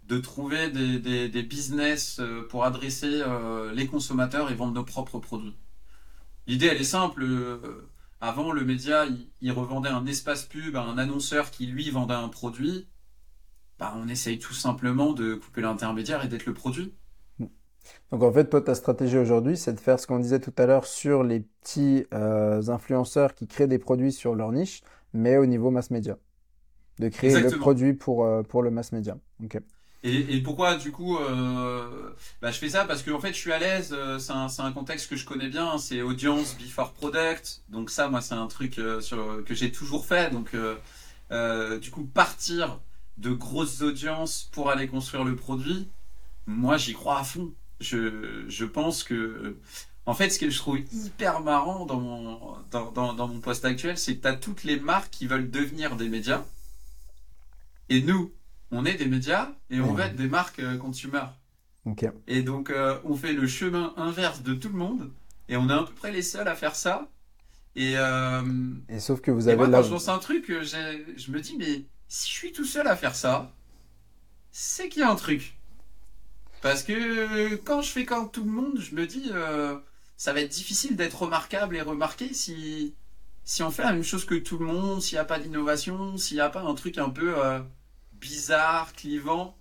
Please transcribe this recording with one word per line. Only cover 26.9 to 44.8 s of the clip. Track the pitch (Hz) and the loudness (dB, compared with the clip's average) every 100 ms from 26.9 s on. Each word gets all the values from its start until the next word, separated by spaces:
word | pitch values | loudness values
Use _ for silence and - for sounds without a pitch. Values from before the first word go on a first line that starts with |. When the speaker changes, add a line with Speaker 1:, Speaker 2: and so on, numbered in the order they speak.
| - | -2
Speaker 2:
De | 113 | -2
créer | - 131 | 4 6
le | 131 | 8
Speaker 1:
Exactement. | 123 135 | 8 6
Speaker 2:
produit | 143 131 135 | 6 6 6
pour, | 139 - 120 | 4 2 4
euh, | 113 110 | 4 4
pour | 107 120 | 2 2
le | 120 | 2
mass | 117 117 | 2 -2
média. | 117 101 98 - - | -4 -4 -6 -12 -14
Ok. | 113 107 - - - - | -8 -8 -10 -20 -20 -8
Speaker 1:
Et, | 123 131 139 131 | -2 0 2 0
et | |
pourquoi, | 127 143 180 170 | 0 2 4 2
du | 147 | -2
coup, | - 180 170 | -6 -2 0
euh, | 143 127 127 127 127 123 120 120 110 - - - | 0 0 0 0 -2 -4 -6 -10 -12 -14 -16 -6
bah, | 120 | -6
je | 117 | -4
fais | 151 | 0
ça ? | 190 196 | 0 0
Parce | 147 | -2
que, | 147 | -2
en | 147 | -2
fait, | 190 | -2
je | - | -6
suis | 170 | -2
à | 160 | 0
l'aise, | 180 190 156 | 2 0 -2
euh, | 143 135 135 | -6 -4 -6
c'est | 131 | -4
un, | 135 131 | -4 -4
c'est | 131 | -4
un | 135 | -4
contexte | 131 135 - - | -4 -6 -8 -6
que | 135 | -6
je | - | -6
connais | 135 131 | -6 -4
bien, | 147 170 | -2 0
hein, | 151 | -2
c'est | - 123 | -2 -2
audience | 123 127 143 147 147 - | -2 0 2 2 0 -6
before | 123 - 127 | -8 -4 -4
product. | - 147 156 165 165 - - - | -4 -2 2 2 0 -6 -14 -10
Donc | 110 113 | -8 -6
ça, | - 143 | 0 2
moi, | 131 | 2
c'est | - 113 | -2 -4
un | 110 | -4
truc, | - 131 123 | -2 -4 -2
euh, | 113 110 | -2 -2
sur, | 107 117 107 107 104 | -2 -2 -2 -4 -4
que | 113 | 0
j'ai | 123 | 0
toujours | 131 147 143 - | -2 -2 -4 2
fait. | 180 165 | 2 4
Donc, | 123 110 | 0 -4
euh, | 117 110 110 - - - - - | -2 -2 -4 -10 -16 -16 -16 -6
euh, | 117 117 113 110 110 | -2 0 0 -2 -4
du | - | -6
coup, | 160 | -8
partir | 143 - 180 - - 170 156 123 - - - - | 0 6 6 4 -2 0 0 -2 -8 -10 -8 -4
de | 113 | -2
grosses | 123 113 139 156 131 | -2 -2 -2 -2 2
audiences | 147 139 151 160 160 - - | 0 0 -2 -2 -2 -4 -6
pour | - 143 | -2 2
aller | 135 | 2